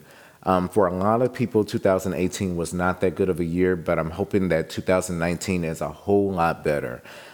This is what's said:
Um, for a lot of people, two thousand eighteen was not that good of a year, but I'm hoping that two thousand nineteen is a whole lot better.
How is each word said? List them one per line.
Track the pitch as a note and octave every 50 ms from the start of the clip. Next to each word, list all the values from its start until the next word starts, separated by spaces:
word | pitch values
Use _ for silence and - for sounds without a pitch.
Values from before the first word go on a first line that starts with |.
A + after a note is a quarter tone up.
| - - - - - - - _ -
Um, | - F#2 F2+ F2+
for | F2+ - A2 G2
a | F2 F2+
lot | F#2 F#2+ G#2 A2+ A#2
of | B2+ A#2+ -
people, | - B2 G2+ - A2 G#2
two | - -
thousand | A2 - G2+ F#2+ F#2 - F#2+ E2+
eighteen | D2 F#2 F2+ - - G#2 F#2 F2
was | E2+ E2 D#2+ F2
not | F2 F2 F#2 F2 -
that | - F#2 D#2
good | - G2 F#2
of | F2 D#2+
a | F2
year, | E2 E2 F2+ F#2 F#2 F#2
but | F2 D#2 F2+ E2+ D#2+
I'm | D#2+ E2
hoping | E2+ F2+ G2+ - - G2+ F#2 F2+
that | E2 D#2+ D#2+ -
two | - -
thousand | - - F#2 F#2 - - F2+ E2
nineteen | E2+ F2 F2 E2 - - F#2 F2+ E2+
is | D#2+ D#2+ D#2+
a | D#2 D2
whole | D#2 - - G2+ G2+ G2+ G2+ G2
lot | F#2+ F2 E2+ E2 D#2 D2 -
better. | D#2+ D2 C#2+ C2 B1 B1+ - - - - - - -